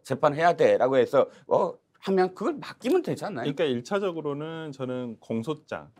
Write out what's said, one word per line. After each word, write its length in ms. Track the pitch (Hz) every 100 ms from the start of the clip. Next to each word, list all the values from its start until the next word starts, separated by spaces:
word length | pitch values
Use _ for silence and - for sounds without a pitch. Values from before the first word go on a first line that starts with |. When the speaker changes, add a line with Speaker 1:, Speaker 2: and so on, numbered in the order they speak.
Speaker 1:
재판해야 520 | - 131 151 143 170
돼"라고 420 | 165 127 101 127 135
해서, 320 | 117 139 - - -
어, 280 | 135 190 - _ _
하면 340 | - 190 185
그걸 200 | 185 226
맡기면 480 | 294 - - 247 370
되잖아요. 400 | 254 139 180 147
Speaker 2:
그러니까 220 | 135 143
일 200 | 156 120
차적으로는 880 | 120 202 202 165 147 143 156 165 160
저는 440 | 139 127 127 123 110
공소장, 680 | - 117 117 151 - 87 73 -